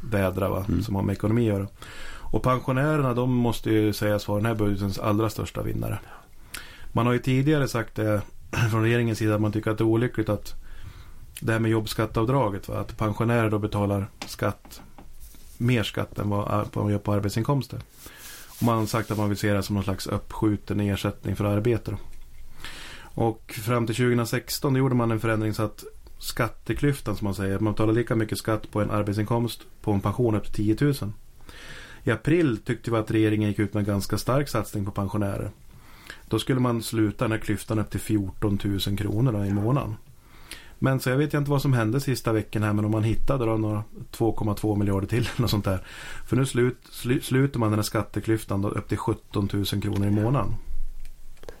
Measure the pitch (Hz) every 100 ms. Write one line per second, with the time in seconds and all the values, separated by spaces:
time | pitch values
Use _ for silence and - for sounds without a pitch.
0 | - 101 95 95 95 92 95 87 104 98
1 | 101 98 104 117 113 98 98 - - -
2 | - - - 110 127 127 - 127 151 156
3 | 131 120 127 123 120 107 113 107 107 101
4 | 104 104 - 104 113 110 104 98 101 95
5 | 110 104 110 - - - - - 55 98
6 | - - - - - - - - - 117
7 | 120 123 131 131 139 151 127 117 107 -
8 | 107 104 - - - - 113 110 113 120
9 | 117 107 110 104 107 107 110 107 110 113
10 | 123 - 107 104 - - - - - -
11 | - - - - 113 113 113 110 107 -
12 | 110 117 113 139 107 98 - 107 101 -
13 | 107 101 117 120 110 107 104 104 101 101
14 | 101 - - - 107 - - - - -
15 | - - - - - - 120 123 - -
16 | 101 - 101 101 - 104 107 113 104 104
17 | - 104 101 113 113 143 - 113 - -
18 | - - - - - - 117 113 104 117
19 | 101 107 104 101 107 101 95 101 95 92
20 | - 101 - - 110 101 - 101 101 98
21 | 104 - 98 98 104 104 117 107 - 101
22 | - - - - - - - - - -
23 | - - 113 110 - - 107 123 117 113
24 | 123 120 113 117 - - 143 131 135 127
25 | 117 110 113 110 107 104 104 - - -
26 | - - - - 113 - - 113 143 139
27 | 110 98 104 98 98 98 107 101 107 113
28 | 117 117 107 101 - 110 - 104 101 104
29 | 104 104 107 117 117 - - - - 98
30 | 104 101 120 107 - - 107 107 143 139
31 | 104 - - - - - - - - -
32 | - 110 - 175 151 107 - 117 - 113
33 | 107 113 107 107 104 101 101 104 101 101
34 | - 104 - 131 143 117 101 107 101 104
35 | 95 104 101 107 107 - - - - -
36 | - - - 110 - 131 123 117 107 113
37 | 104 - 120 110 - 101 - 107 101 104
38 | - 107 95 - 107 98 101 98 101 98
39 | 98 104 131 104 101 101 107 139 107 104
40 | - - - - - - - - 135 131
41 | 131 131 151 147 143 143 143 123 110 131
42 | 139 123 117 110 104 110 107 104 104 107
43 | 110 104 - 139 113 113 107 104 107 -
44 | - - 113 - 107 101 110 101 101 98
45 | 98 113 104 - 113 104 101 95 - -
46 | - - - 117 135 123 123 - - -
47 | 120 143 - 131 139 123 110 107 101 110
48 | 101 107 110 110 - 98 101 107 - 104
49 | - 104 - 107 98 101 98 101 101 98
50 | 101 104 107 135 98 - - - - -
51 | - - - - - -